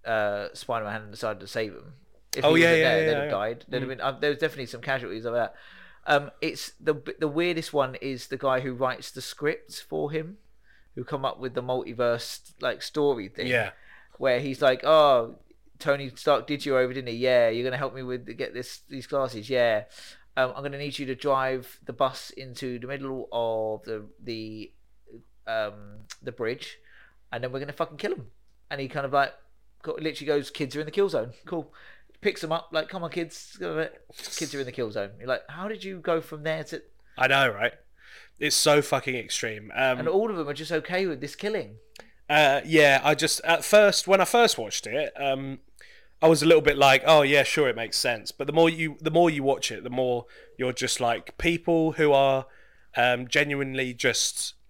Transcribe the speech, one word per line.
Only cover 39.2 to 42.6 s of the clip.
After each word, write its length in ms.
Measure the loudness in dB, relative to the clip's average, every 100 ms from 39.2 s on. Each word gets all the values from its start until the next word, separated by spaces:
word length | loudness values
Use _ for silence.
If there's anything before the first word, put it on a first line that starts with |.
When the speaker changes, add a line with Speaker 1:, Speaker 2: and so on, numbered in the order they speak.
| -6 -6 -6 -8 -8 0
Speaker 2:
Um, 240 | 0 0
Speaker 1:
And 80 | 0
all 240 | 0 0
of 60 | -4
them 100 | -6
are 60 |
just 180 | -8 -4
okay 340 | -4 -2 -4 -2
with 140 | -4
this 140 | -10 -8
killing. 400 | -6 -4 -6 -14 -20 -20 -20 -20 2
Speaker 2:
Uh, 320 | 4 6 4